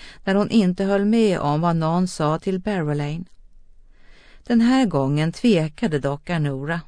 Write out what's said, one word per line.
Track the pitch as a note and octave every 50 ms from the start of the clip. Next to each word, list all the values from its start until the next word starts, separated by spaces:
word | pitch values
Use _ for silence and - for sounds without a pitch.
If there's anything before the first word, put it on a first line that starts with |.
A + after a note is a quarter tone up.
| - - - - -
när | - F#3+
hon | G3+ G#3 -
inte | - A3+ G3+ F3+ F3+ - G3
höll | G3 G3+ G3 G3+
med | G#3 A3 A#3 A3+ G#3 F3+ -
om | - C#3+ D3 D3+
vad | E3 F3 E3
någon | E3 D#3+ D#3 E3 F3+ F#3 F#3
sa | - - D#3+ D3 D#3 D#3+
till | - G3 F#3 F#3
Barrowlane. | - G#3+ G#3 F#3 D#3+ D3 D3 D3 D3 C#3+ D3+ E3+ F3+ - - - - - - - - - - - - - - - - - - - - - - - -
Den | - A#3+ A#3
här | A3+ A#3+ C4 C4 C4
gången | G3+ D#3 C#3 C3+ C3+ C#3+ D3+ D#3 E3 E3
tvekade | - - A#3+ G#3+ E3+ D#3 D#3 - - - G3 D#3 C#3+
dock | B2 C#3 C#3 C#3+ - -
Anora | F3 E3 D3+ C#3+ C#3 C3 C#3 D3 D3 E3+ -